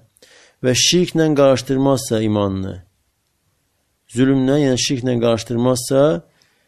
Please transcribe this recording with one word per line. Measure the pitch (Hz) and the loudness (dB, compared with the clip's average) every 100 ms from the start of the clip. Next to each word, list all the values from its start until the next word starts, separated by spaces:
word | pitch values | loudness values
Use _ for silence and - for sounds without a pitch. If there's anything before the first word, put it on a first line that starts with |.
| - _ _ - _ _ | -20 _ _ -20 _ _
və | 127 123 | -2 0
şirklə | - 175 175 160 156 143 | 2 2 0 0 0 4
qarışdırmazsa | 139 127 127 135 139 131 - 110 | 4 2 -2 0 0 0 -2 -2
imanını, | 110 104 101 95 95 92 - _ _ _ _ _ _ _ _ _ _ _ _ | 0 0 -2 -4 -8 -12 -20 _ _ _ _ _ _ _ _ _ _ _ _
zülmlə, | 120 131 135 131 147 | 0 2 2 0 0
yəni | 139 123 | 0 0
şirklə | - 135 127 120 | -2 -4 -2 0
qarışdırmazsa, | 117 113 - 117 127 127 - 135 147 170 - _ _ _ | 0 0 -2 -2 0 -2 0 2 2 0 -8 _ _ _